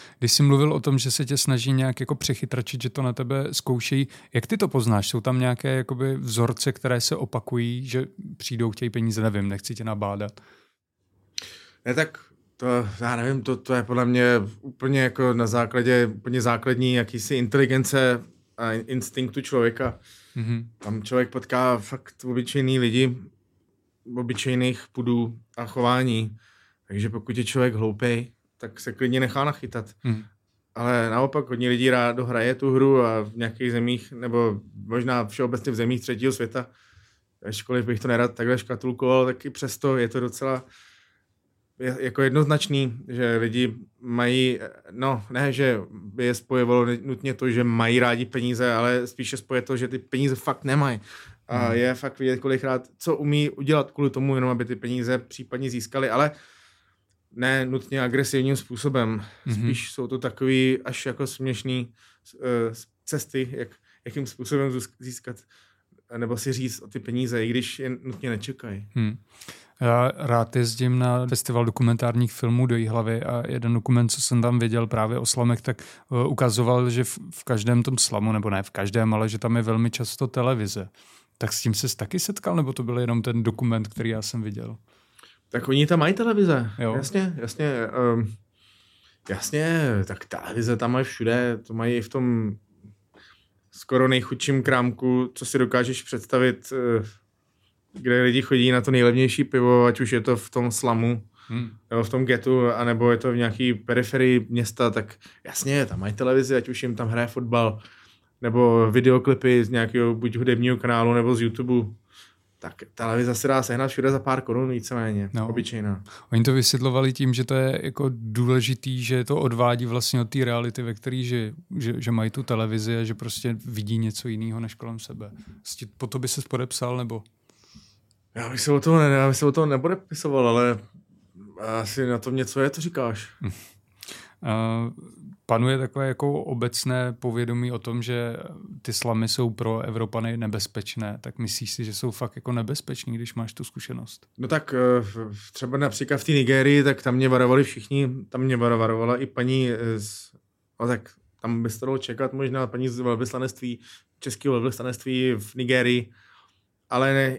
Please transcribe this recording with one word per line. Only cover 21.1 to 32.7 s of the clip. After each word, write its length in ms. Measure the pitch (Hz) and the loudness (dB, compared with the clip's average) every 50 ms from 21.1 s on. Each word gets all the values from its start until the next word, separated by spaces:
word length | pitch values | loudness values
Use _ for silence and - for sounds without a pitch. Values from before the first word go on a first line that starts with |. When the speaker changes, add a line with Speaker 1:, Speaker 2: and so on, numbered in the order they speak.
| 127 127 123 120 | 0 0 0 0
Speaker 2:
potká 480 | - 127 - - 131 123 127 127 123 113 | -4 -8 -6 -2 0 2 2 2 2 0
fakt 460 | 98 - 135 131 - - - - - | -2 -6 -12 -12 -12 -18 -20 -12 -8
obyčejný 540 | 127 123 127 123 123 - 143 131 131 131 131 | -4 -4 -2 -4 -2 0 0 2 2 2 2
lidi, 380 | 123 117 110 127 131 127 123 127 - - - _ _ _ _ _ _ _ _ _ _ _ _ _ _ 123 120 | 2 2 4 4 2 2 0 -4 -10 -16 -20 _ _ _ _ _ _ _ _ _ _ _ _ _ _ -10 -8
obyčejných 680 | 123 123 120 123 - - 135 127 123 127 127 123 - - - _ | -6 -6 -4 -4 -4 -2 0 0 2 2 0 0 -4 -8 -10 _
pudů 460 | - 120 120 120 117 117 113 117 - - _ _ | -4 0 0 2 2 0 -2 -6 -10 -18 _ _
a 100 | - 117 | -12 -12
chování. 720 | 110 101 131 120 120 123 127 127 127 113 110 110 107 107 - _ _ _ _ _ _ _ _ _ - | -8 -2 0 2 4 4 4 2 2 2 0 -2 -4 -6 -12 _ _ _ _ _ _ _ _ _ -8
Takže 200 | 98 104 104 110 | -4 -4 -4 -4
pokud 300 | 110 110 - - 113 123 | -4 -6 -8 -6 -4 -4
je 60 | 117 | -4
člověk 300 | 117 - 135 123 123 110 | -2 0 2 2 2 2
hloupej, 580 | 107 110 110 104 107 127 120 120 117 123 120 _ _ _ _ _ _ | 0 0 -2 0 0 0 0 0 0 -4 -6 _ _ _ _ _ _
tak 220 | - 107 - - | -16 -16 -16 -14
se 120 | - 127 110 | -12 -12 -6
klidně 280 | - 131 123 123 131 | -2 -2 0 2 2
nechá 240 | 131 120 - 139 139 | 0 0 0 0 -2
nachytat. 460 | 147 143 - - 107 - 120 104 - - _ - | -2 -2 -4 -10 -10 -10 -10 -10 -10 -14 _ -2
Speaker 1:
Mhm. 200 | 123 110 110 107 - _ _ _ _ _ _ _ _ _ | -2 -2 -2 -6 -12 _ _ _ _ _ _ _ _ _
Speaker 2:
Ale 360 | 113 117 123 123 120 113 113 | -4 0 2 2 2 2 2
naopak 380 | 110 120 135 135 139 151 131 - | 2 2 2 2 0 -2 -4 -2
hodně 200 | 127 117 123 123 | -4 -2 0 2
lidí 220 | 123 120 127 131 | 2 4 4 4
rádo 360 | 127 123 120 120 120 127 123 | 4 4 4 2 0 -2 -2
hraje 280 | 120 123 117 113 123 131 | -2 0 0 2 0 0
tu 160 | 127 139 135 | 0 2 2